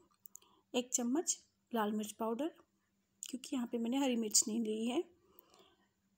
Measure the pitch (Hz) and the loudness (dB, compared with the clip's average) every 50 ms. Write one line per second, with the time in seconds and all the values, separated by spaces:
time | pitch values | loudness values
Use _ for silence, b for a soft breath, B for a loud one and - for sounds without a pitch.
0 | - _ _ _ - - B B B B B B B B - 247 247 254 - - | -20 _ _ _ -20 -20 B B B B B B B B -2 -2 -2 0 -2 -2
1 | 240 240 254 320 370 - - - - _ _ _ _ - 233 226 208 208 220 214 | 0 0 0 0 0 -2 -4 -6 -8 _ _ _ _ -4 0 0 2 2 0 -2
2 | 214 208 - - 226 220 233 226 294 349 - - - _ _ _ _ _ _ _ | -4 -4 -4 -2 -2 -2 0 -2 -2 -4 -6 -10 -20 _ _ _ _ _ _ _
3 | _ _ _ _ - - - 247 - - 285 254 233 233 - 240 233 233 247 277 | _ _ _ _ -14 -10 -10 -10 -8 -4 -2 -2 -2 -2 -2 -2 -2 0 2 2
4 | 277 262 247 233 226 208 208 - - 220 214 233 226 214 214 220 226 240 247 320 | 2 2 2 2 2 4 4 4 4 4 0 0 0 0 0 0 0 0 0 0
5 | 370 - - _ B B B B B B B B B B B B B B B _ | -2 -4 -6 _ B B B B B B B B B B B B B B B _
6 | _ _ _ | _ _ _